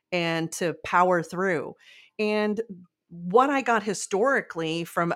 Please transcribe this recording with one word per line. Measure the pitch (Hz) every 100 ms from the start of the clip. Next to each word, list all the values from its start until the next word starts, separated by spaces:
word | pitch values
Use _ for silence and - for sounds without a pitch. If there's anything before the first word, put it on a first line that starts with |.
| -
and | 180 170 165 160
to | - 175 147
power | - 180 180 175
through. | 160 175 190 156 - - - - _ -
And | 214 214 214 208 226 180 180 _ _
what | 170 175 220 277
I | 277
got | 247 226
historically | 208 180 - 190 262 247 - 165 160 165
from | 170 - 170